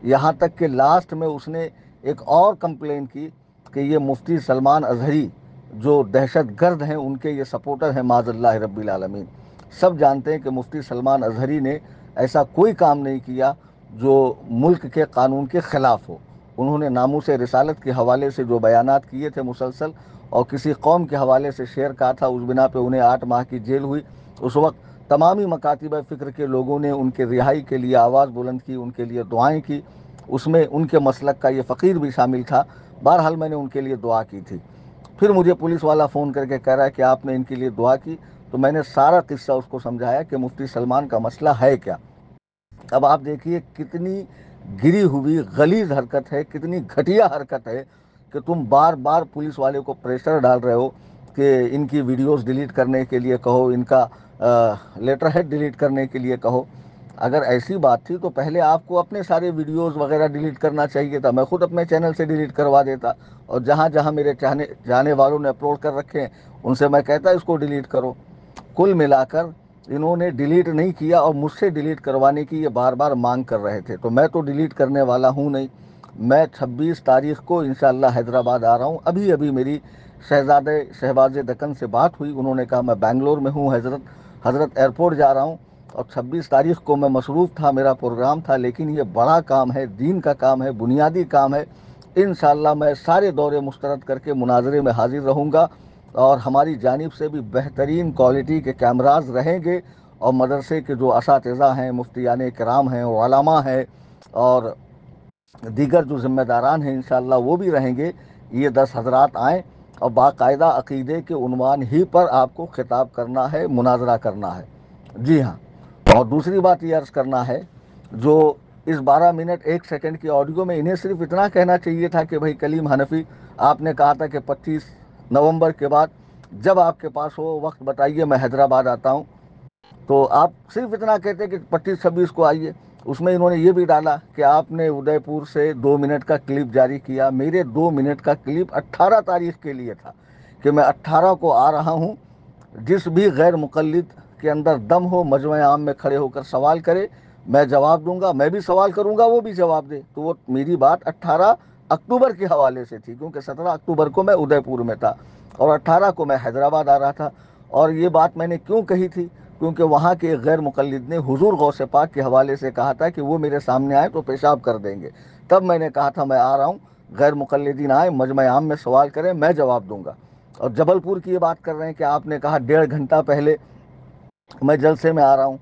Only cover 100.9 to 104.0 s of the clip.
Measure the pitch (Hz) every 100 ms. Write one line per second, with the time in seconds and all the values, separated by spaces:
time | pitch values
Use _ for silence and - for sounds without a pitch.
100.9 | 131 127 117 117 139 123 123 139 131 131
101.9 | 123 120 - 123 120 127 123 113 127 135
102.9 | 127 120 110 120 135 147 160 139 131 127
103.9 | -